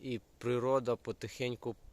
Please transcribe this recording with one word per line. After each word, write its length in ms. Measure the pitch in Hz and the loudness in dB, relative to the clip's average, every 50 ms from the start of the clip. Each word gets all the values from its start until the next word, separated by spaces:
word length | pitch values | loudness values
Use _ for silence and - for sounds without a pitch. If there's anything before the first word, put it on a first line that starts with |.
І 200 | - 131 120 101 - _ - | -6 -4 -4 -4 -6 _ -12
природа 580 | - - 120 123 120 120 131 135 131 117 123 117 | -4 0 2 2 2 4 4 4 4 4 2 0
потихеньку 800 | - - 117 104 - - 107 - - 127 123 120 - - 120 107 - - - | 0 -2 -6 -6 -6 -6 -8 -4 -2 -2 -2 -2 -4 -4 -6 -6 -6 -12 -20